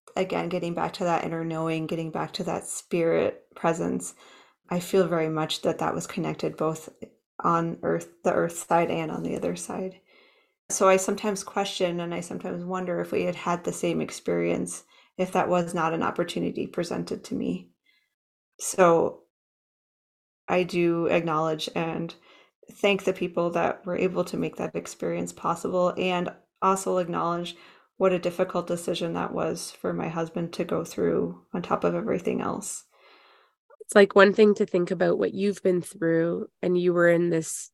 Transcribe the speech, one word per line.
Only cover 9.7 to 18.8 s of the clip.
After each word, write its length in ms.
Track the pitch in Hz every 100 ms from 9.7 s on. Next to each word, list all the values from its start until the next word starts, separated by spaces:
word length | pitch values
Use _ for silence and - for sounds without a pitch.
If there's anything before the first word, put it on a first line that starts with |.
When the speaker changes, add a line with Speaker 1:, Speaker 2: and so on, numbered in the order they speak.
| 196 190 - _ _ _ _ _ _ -
Speaker 1:
So 180 | - 190
I 80 | 190
sometimes 480 | 190 202 214 196
question 560 | - 202 196 - 180 175
and 140 | 170
I 60 | 175
sometimes 440 | 175 180 185 180
wonder 360 | 175 185 180 175
if 120 | 175
we 100 | 190
had 120 | 180 170
had 280 | 180 175
the 80 | 175
same 280 | 170 175 160
experience 840 | 156 - - 170 - 170 180 - - _ _ -
if 140 | 185
that 160 | 185 -
was 260 | 180 170
not 180 | 170 160
an 80 | 165
opportunity 640 | 170 - 175 - 170 - -
presented 580 | - 175 175 175 -
to 100 | -
me. 360 | - 180 180 - _ _ _ _ _ _ _ _ -
So 640 | - -